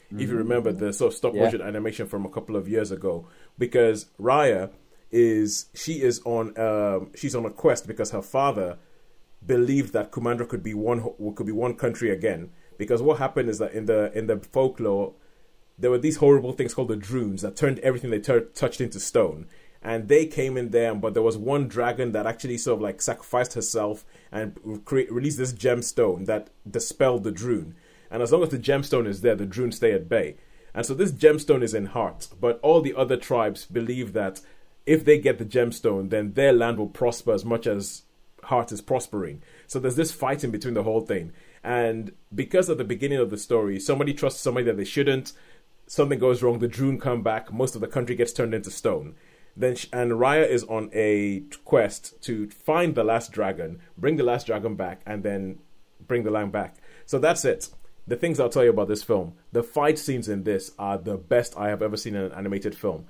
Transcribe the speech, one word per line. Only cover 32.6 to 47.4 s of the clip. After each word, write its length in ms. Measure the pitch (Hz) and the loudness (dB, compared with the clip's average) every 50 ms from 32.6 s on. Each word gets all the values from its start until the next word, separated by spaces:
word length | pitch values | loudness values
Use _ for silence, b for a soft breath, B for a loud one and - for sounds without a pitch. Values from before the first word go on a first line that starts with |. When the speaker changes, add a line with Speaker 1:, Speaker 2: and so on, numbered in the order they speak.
Speaker 1:
all 200 | - 151 165 165 | 4 6 6 6
the 140 | 151 135 120 | 4 2 0
other 220 | 131 131 120 131 | 0 0 2 0
tribes 480 | 117 - - 135 117 110 107 98 - - | -2 0 0 0 0 0 0 -2 -6 -10
believe 460 | - - 120 117 117 123 127 120 101 95 | -6 -4 -4 -4 -2 -4 -6 -6 -4 -4
that 260 | 110 101 95 95 - b b b b b b b b - | -2 -2 -4 -6 -10 b b b b b b b b 2
if 200 | 139 156 156 - | 2 2 6 8
they 140 | 147 151 147 | 6 6 8
get 200 | - 135 123 - | 6 2 2 2
the 60 | 113 | -4
gemstone, 640 | 104 123 127 120 120 117 - - 113 101 98 98 92 | 0 0 2 2 2 -2 -2 0 0 0 0 -2 -2
then 220 | 110 107 104 101 | -2 -2 -2 -2
their 200 | - 135 139 139 | 0 4 6 6
land 260 | 123 117 117 117 113 107 | 6 6 4 2 0 -2
will 100 | 107 101 | -4 -6
prosper 440 | - - 127 120 113 - - 120 | -2 0 0 0 0 0 0 0
as 120 | 107 95 - | 0 0 0
much 220 | 117 117 113 - | -2 -2 -2 0
as 360 | 120 104 101 95 - - - - _ _ - _ - _ - - | -2 -2 -2 -4 -8 -12 -16 -18 _ _ -20 _ -20 _ -20 -4
Heart 280 | - 131 120 113 - | 0 0 0 0 -2
is 80 | 110 101 | -6 -10
prospering. 600 | - - 135 123 - - - 104 90 78 71 - b b b b b | -4 -2 -2 -2 -2 -4 -6 -6 -6 -6 -8 -14 b b b b b
So 120 | - - 131 | -8 -6 -2
there's 180 | 123 127 120 | -2 0 0
this 140 | 147 165 160 | 0 0 0
fighting 380 | - - 135 131 139 143 - 123 | -2 -2 -2 -2 0 -2 -2 -4
between 240 | 107 104 - 123 117 | -4 -4 -4 -2 -2
the 80 | 104 | 0
whole 200 | 98 110 110 113 | 0 2 0 0
thing. 300 | 113 - 104 92 82 82 b b b b b b | 0 0 -4 -4 -4 -8 b b b b b b
And 500 | - 113 123 120 117 113 113 113 107 101 - - _ _ 104 | -6 -4 0 0 0 0 -2 -4 -8 -10 -14 -18 _ _ -8
because 340 | 101 135 - - 180 185 175 | -6 -4 2 2 2 2 2
at 80 | 156 120 | 0 -2
the 60 | 120 | -2
beginning 340 | 101 120 104 135 139 139 131 | -4 -4 -4 -2 0 0 0
of 120 | 120 101 | 0 0
the 60 | 104 | -2
story, 420 | 101 - - 123 113 107 101 98 95 | -6 -2 0 2 2 2 0 -2 -2
somebody 360 | 95 - 139 135 143 147 131 | 0 0 0 2 0 -2 -2
trusts 260 | - 147 135 - - | -2 -2 -2 -2 -2
somebody 240 | - 135 120 127 120 | -2 -2 0 2 0
that 100 | 117 101 | 0 0
they 80 | 101 98 | 0 -4
shouldn't, 500 | - - 143 139 139 135 131 131 - b b b b b b b b - - - | -2 0 2 2 2 2 2 -2 -8 b b b b b b b b -20 -20 -20
something 320 | - - - 147 139 139 120 | -2 2 2 2 2 2 4
goes 240 | 131 127 123 120 | 4 4 4 4
wrong, 160 | 127 123 120 113 | 4 2 2 2
the 100 | 117 117 | 0 -2
Drune 300 | - - 139 135 135 123 | 0 0 0 0 0 0
come 220 | - 131 123 117 | -2 -2 -2 0
back, 300 | 101 113 110 110 | 0 -2 -2 -2